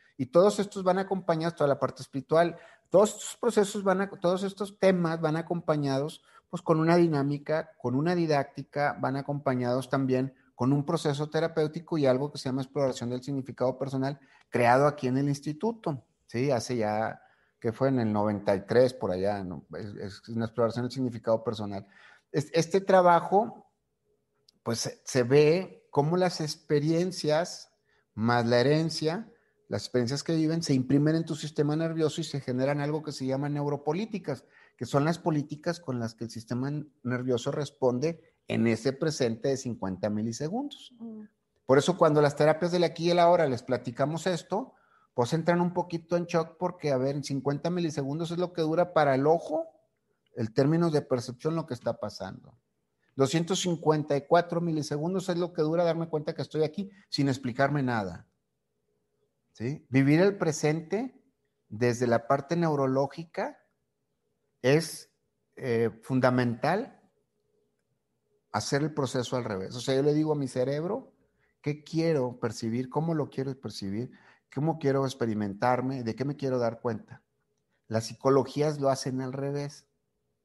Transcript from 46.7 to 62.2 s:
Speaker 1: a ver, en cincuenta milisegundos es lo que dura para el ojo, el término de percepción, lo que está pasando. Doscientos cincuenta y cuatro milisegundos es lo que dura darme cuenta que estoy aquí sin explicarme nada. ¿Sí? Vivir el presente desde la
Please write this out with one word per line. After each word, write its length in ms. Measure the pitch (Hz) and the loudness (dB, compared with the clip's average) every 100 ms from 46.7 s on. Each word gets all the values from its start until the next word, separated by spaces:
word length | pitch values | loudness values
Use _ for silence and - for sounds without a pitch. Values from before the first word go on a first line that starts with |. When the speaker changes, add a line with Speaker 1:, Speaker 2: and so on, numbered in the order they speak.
| 175 151 | -4 -2
Speaker 1:
a 60 | 131 | 0
ver, 180 | 135 147 | 0 -2
en 80 | |
cincuenta 480 | 160 139 139 143 165 | -4 -4 -2 -2 -2
milisegundos 580 | 180 165 143 135 156 170 | -2 -2 -4 -4 -4 -4
es 80 | 170 | -4
lo 160 | 175 | -4
que 80 | 175 | -2
dura 320 | 156 165 175 | 0 0 2
para 220 | 160 143 131 | 4 4 4
el 100 | 143 | 4
ojo, 400 | 170 - 311 330 _ _ _ _ _ _ 120 | 2 0 -6 -6 _ _ _ _ _ _ -6
el 180 | 110 | -2
término 380 | - 135 165 170 | 2 4 4 2
de 100 | 147 | 0
percepción, 540 | - 127 120 120 156 165 | 0 -2 -2 -6 -4 -4
lo 100 | 156 | -6
que 80 | |
está 260 | 120 127 113 | -6 -6 -6
pasando. 560 | 104 - 92 87 - _ _ _ _ _ _ - | -8 -10 -12 -14 -20 _ _ _ _ _ _ 0
Doscientos 460 | 135 165 170 185 | 2 2 0 -2
cincuenta 540 | 180 160 151 151 147 139 | -2 0 2 0 2 -2
y 120 | - | 4
cuatro 340 | 170 175 170 | 2 2 -2
milisegundos 680 | 170 156 139 147 160 190 175 | -2 -4 -4 -4 -4 -4 -4
es 80 | 175 | -4
lo 160 | 175 | -4
que 100 | 175 | -2
dura 200 | 156 170 | 0 2
darme 240 | 170 165 165 | 0 0 -4
cuenta 280 | 151 151 156 | -4 -6 -8
que 80 | |
estoy 200 | 135 151 | -6 -2
aquí 280 | 156 180 196 - - | -2 -4 -10 -12 -10
sin 200 | - 139 | 0 0
explicarme 520 | 131 127 117 139 147 | 0 -4 0 0 2
nada. 460 | 127 117 95 85 - _ _ _ _ _ _ _ _ _ _ _ _ | 0 -2 -4 -8 -18 _ _ _ _ _ _ _ _ _ _ _ _
¿Sí? 340 | - 117 151 - | -8 -8 -8 0
Vivir 320 | 131 135 156 | 4 6 6
el 180 | 196 196 | 4 2
presente 800 | 165 147 151 160 165 202 262 - _ _ _ _ - | -2 0 0 0 -2 -6 -6 -12 _ _ _ _ -14
desde 380 | 104 120 117 123 | -2 0 2 2
la 200 | 117 | 2